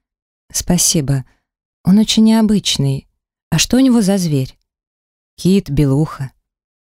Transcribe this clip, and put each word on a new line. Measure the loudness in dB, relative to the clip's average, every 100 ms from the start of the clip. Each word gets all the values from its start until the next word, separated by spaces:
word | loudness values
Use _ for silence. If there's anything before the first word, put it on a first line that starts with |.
| _ _ _ _ _
"Спасибо. | -8 -2 0 0 -2 -2 -4 -6 _ _ _ _ _
Он | 0 2
очень | 2 2
необычный. | 4 4 2 -2 -2 -4 -4 -4 -10 _ _ _ -6
А | -4
что | 0 2
у |
него | 4 2
за | 2 0
зверь?" | 0 -2 -4 -10 _ _ _ _ _ _ _ -4
"Кит, | 0 0 0
белуха". | -2 0 0 -2 -6 -14 _ _ _ _ _ _